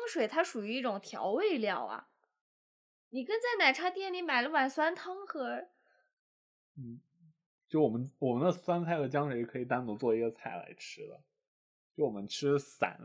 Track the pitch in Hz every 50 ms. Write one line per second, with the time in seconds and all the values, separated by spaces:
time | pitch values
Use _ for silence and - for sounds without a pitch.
0 | 480 453 - 320 220 208 269 320 - - - 226 202 214 240 269 247 254 196 202
1 | - - 220 - 123 190 220 311 415 415 330 233 214 202 180 - 117 98 107 -
2 | - _ _ _ _ _ _ _ _ _ _ _ _ _ _ _ _ _ _ _
3 | _ _ 233 269 247 370 427 453 480 480 466 392 330 262 262 320 349 359 359 381
4 | 381 381 359 359 349 311 262 240 247 302 320 285 262 269 - 320 302 330 359 -
5 | - 370 370 392 403 - - 285 247 240 240 254 - - _ _ _ _ _ _
6 | _ _ _ _ _ _ _ _ _ _ _ _ _ _ _ 143 123 117 117 -
7 | _ _ _ _ 165 - _ _ _ _ _ _ _ - - 156 147 110 110 120
8 | 131 135 _ - 143 127 117 123 160 180 175 180 - 180 170 175 170 165 170 156
9 | 139 127 151 139 147 143 123 117 117 - - 131 123 123 127 127 123 113 104 104
10 | 131 117 110 113 117 113 113 - - 120 117 113 - - - - - - - 156
11 | - - - - _ _ _ _ _ _ _ _ _ _ _ _ _ _ _ 151
12 | 147 123 104 101 101 - - - 143 139 143 139 - - - - 110 87 - -